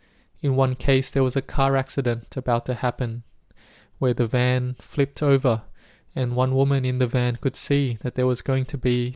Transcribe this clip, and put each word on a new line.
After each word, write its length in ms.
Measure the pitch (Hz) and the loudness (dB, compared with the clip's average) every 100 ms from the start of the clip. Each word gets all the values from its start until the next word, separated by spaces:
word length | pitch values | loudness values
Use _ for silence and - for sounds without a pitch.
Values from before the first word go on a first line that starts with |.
| _ _ _ _ | _ _ _ _
In 160 | 143 131 | -2 2
one 180 | 131 127 | 2 2
case, 360 | - 135 135 | 2 2 2
there 120 | 139 | 0
was 140 | 131 135 | 0 0
a 40 | |
car 360 | - - 135 135 | -2 2 2 2
accident 580 | 131 - 123 117 - 131 | -2 -2 -2 -2 -6 -8
about 300 | 123 117 - | -2 0 -2
to 80 | |
happen, 500 | 123 123 - 120 120 - - _ - - - _ - | -4 -2 -2 -4 -6 -12 -20 _ -20 -20 -20 _ -2
where 140 | 131 | 0
the 140 | 120 113 | 0 0
van 480 | 123 127 127 127 127 | 2 2 0 -2 -8
flipped 440 | - - 139 - | -8 -2 -2 0
over, 400 | 147 139 131 110 - - - _ _ - | 2 2 2 0 -4 -20 -20 _ _ -6
and 200 | 123 123 | -2 0
one 200 | 131 131 | 2 2
woman 280 | 139 139 | 2 2
in 160 | 127 127 | 0 0
the 80 | 123 | 0
van 300 | 127 123 117 | 2 0 0
could 180 | 135 - | -4 -4
see 420 | - 143 135 113 | -2 0 0 -2
that 140 | 127 - | -4 -2
there 120 | 127 | 0
was 140 | 123 | 0
going 240 | - 135 131 | -2 -2 -2
to 120 | 127 | -2
be 340 | 127 123 123 | 0 0 -2